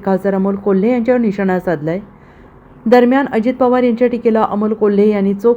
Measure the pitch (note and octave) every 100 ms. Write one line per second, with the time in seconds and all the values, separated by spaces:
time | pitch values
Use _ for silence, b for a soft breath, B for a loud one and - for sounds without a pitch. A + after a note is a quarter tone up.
0 | G3 F#3+ G3 G3 G3 G3 G3+ F#3+ G#3+ B3
1 | A#3 B3 A3+ G3+ F#3+ F3+ F3+ D#3 D3+ F3+
2 | A3 B B B B B B - A3 A#3+
3 | A#3+ C4 C#4 A3+ A3 B3+ B3+ B3+ B3 A#3
4 | B3 A#3+ A#3 A3 A3 G#3 G#3+ A3 G#3+ G3+
5 | G#3 G#3 G3 G3+ A3+